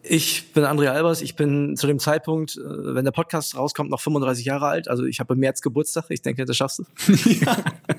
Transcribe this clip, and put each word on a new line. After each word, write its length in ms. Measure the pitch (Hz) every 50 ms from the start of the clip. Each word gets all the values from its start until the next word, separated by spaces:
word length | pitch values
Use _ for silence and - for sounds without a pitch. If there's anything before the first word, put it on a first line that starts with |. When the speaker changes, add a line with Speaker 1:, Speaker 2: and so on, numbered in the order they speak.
Speaker 1:
ich 520 | - - 165 160 147 - - - - - -
bin 100 | 156 147
André 240 | 139 151 147 147
Albers, 340 | 135 131 147 160 170 165 165
ich 140 | 151 135 -
bin 400 | - 151 143 139 143 143 147 143
zu 120 | - -
dem 120 | 143 147 135
Zeitpunkt, 560 | - 151 151 156 - - 160 160 156 143 -
äh, 60 | -
wenn 420 | - 143 - - - - 127 127 131
der 80 | 135
Podcast 460 | - - 165 - - 160 - - -
rauskommt, 320 | 127 131 147 - - 147 143
noch 100 | - -
fünfunddreißig 460 | - 151 156 143 135 127 127 120 120
Jahre 220 | 135 139 143 147
alt. 200 | 143 151 165 -
Also 160 | - 127 123 127
ich 160 | 131 123 -
habe 140 | 127 - 127
im 80 | 131
März 200 | 131 135 131 -
Geburtstag, 440 | - 135 117 143 151 - - 165 156
ich 140 | - 165 170
denke, 240 | - 135 127 127 131
das 100 | 127 127
schaffst 240 | - - 135 - -
du. 60 | 175 _ _ - -
Speaker 2:
<laughs> 80 | - 202 - - 226 208 - -
Ja. 120 | 269 233 -
Speaker 1:
<laughs> 40 | - - - - _ - -